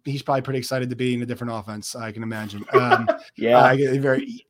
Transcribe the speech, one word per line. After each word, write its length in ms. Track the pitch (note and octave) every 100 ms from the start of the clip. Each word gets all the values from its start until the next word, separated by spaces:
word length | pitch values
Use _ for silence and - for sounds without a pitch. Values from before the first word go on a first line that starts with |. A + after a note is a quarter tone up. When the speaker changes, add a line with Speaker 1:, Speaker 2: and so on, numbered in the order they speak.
| -
Speaker 1:
he's 160 | C#3
probably 220 | C#3 C3+
pretty 160 | C3 C3+
excited 300 | - C3 B2
to 60 | A#2+
be 180 | B2+
in 80 | B2
a 40 | A#2+
different 280 | A#2+ A#2+
offense, 420 | A2+ G#2 G#2+ - B2
I 160 | A2+
can 120 | G#2+
imagine. 420 | A2+ A2 G#2+ G2+ -
Um, 340 | B2+ B2 A#2 A2+ -
Speaker 2:
<laughs> 140 | - -
Yeah. 240 | A2+ B2
Speaker 1:
uh, 40 |
I 120 | B2+ C3+
get 240 | C#3 C3+
very, 460 | C#3 C3 F#3 A#3